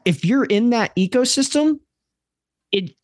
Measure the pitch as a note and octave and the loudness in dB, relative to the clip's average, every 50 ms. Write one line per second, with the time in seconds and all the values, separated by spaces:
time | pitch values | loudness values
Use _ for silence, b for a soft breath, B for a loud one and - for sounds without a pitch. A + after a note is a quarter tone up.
0 | - F#3 D#3+ - - E3+ B3 C#4 B3+ - G#3 G3+ A#3 A#3+ A#3+ A3+ G3 - - F#3 | 0 0 -2 0 0 0 0 0 0 2 0 2 2 2 0 0 -2 -2 -2 -2
1 | F#3+ F#3 - B3 B3+ B3+ - C#4 C4+ - - D4 D4+ D#4 D4+ C#4+ _ _ _ _ | -2 0 0 0 0 0 0 -2 -2 0 0 0 2 0 0 -2 _ _ _ _
2 | _ _ _ _ _ _ _ _ _ _ _ _ _ - - G3 F#3 - - _ | _ _ _ _ _ _ _ _ _ _ _ _ _ -4 -4 -4 -4 -6 -14 _